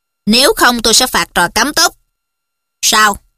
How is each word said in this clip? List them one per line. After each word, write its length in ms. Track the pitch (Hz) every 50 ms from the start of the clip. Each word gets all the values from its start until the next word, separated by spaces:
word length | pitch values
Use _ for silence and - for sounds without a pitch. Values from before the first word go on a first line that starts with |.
| _ _ _ _ _
nếu 260 | 202 214 240 269 370 440
không 260 | - 254 240 247 233 214
tôi 120 | 233 214
sẽ 120 | - 254
phạt 220 | - - 185 170 - -
trò 140 | 190 175 170 -
cấm 200 | 214 233 254 202
túc. 220 | 320 339 359 - _ _ _ _ _ _ _ _ _ _ _ _ _ _ _ _ _ -
Sao, 360 | - - 214 214 208 202 - - _ _